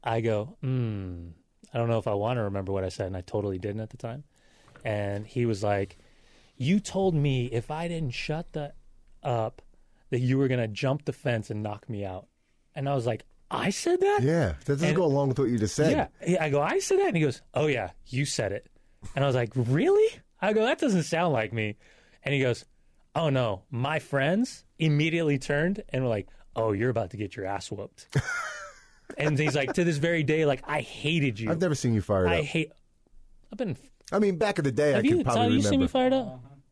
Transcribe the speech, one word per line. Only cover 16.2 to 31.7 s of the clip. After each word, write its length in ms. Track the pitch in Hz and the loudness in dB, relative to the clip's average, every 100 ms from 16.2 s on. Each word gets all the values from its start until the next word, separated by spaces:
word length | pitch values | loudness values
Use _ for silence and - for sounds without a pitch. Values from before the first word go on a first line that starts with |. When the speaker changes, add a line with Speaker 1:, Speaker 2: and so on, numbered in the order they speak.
| - | 0
Speaker 1:
Yeah, 160 | 180 | 0
I 60 | 156 | 2
go, 120 | 143 | 2
"I 180 | 156 359 | 2 0
said 200 | - 381 | 2 2
that?" 80 | 392 | 2
And 100 | 185 | 2
he 60 | |
goes, 180 | 151 - - | 0 0 -6
"Oh, 140 | 123 151 | -2 0
yeah, 240 | 127 90 - - | 0 -4 -10 -8
you 200 | 123 143 | -4 -2
said 260 | - 104 | -2 -2
it." 180 | 101 - _ _ _ - - | -4 -10 _ _ _ -8 0
And 80 | |
I 40 | 139 | 2
was 80 | 127 | 2
like, 160 | 117 131 | 0 0
"Really?" 680 | 117 143 302 403 440 - _ _ | 2 2 4 4 4 0 _ _
I 120 | 196 | 0
go, 100 | 214 | 2
"That 160 | 226 285 | 2 2
doesn't 240 | 294 190 | 2 2
sound 300 | 151 160 175 | 2 0 2
like 180 | 127 110 | 2 0
me." 240 | 113 107 104 _ - _ _ | 0 -2 -4 _ -20 _ _
And 100 | 135 | -2
he 60 | 139 | 2
goes, 220 | 127 117 - _ _ _ _ 151 | 2 0 -6 _ _ _ _ -2
"Oh, 140 | 160 | 2
no, 340 | 135 120 95 _ | 2 0 -2 _
my 300 | 120 135 156 | -4 -2 -2
friends 640 | - 139 139 196 254 - _ - | -2 0 2 2 0 -6 _ -2
immediately 580 | 160 147 156 170 156 143 | 2 4 2 2 2 0
turned 440 | - 147 170 202 - | 0 0 0 -2 -4
and 140 | 131 | -2
were 60 | 127 | 0
like, 180 | 107 - - - - | -2 -4 -16 -12 -2
'Oh, 160 | 113 | 0
you're 180 | 101 120 | 2 2
about 200 | 117 95 | 0 -4
to 60 | 104 | -6
get 180 | 101 - | -8 -6
your 100 | 95 | -6
ass 260 | 98 - | -6 -8
whooped.'" 360 | 101 101 - - | -10 -10 -16 -2
Speaker 2:
<laughs> 1040 | 143 - 1077 - 605 587 - - _ - - | -2 -2 -6 -6 -12 -16 -20 -20 _ -20 -4
Speaker 1:
And 200 | 151 143 | -2 0
he's 160 | 151 139 | 0 0
like, 180 | 135 | -2
"To 100 | - | 0
this 140 | 170 147 | 0 0
very 260 | 165 170 | 0 0
day, 220 | 147 156 151 | 2 2 2
like, 160 | 135 - | 0 -4
I 140 | 147 | -6
hated 560 | 117 - 147 165 139 104 | -6 -6 -2 0 0 -2
you." 140 | 113 | -4
Speaker 2:
I've 80 | 165 | 0
never 140 | 175 | 0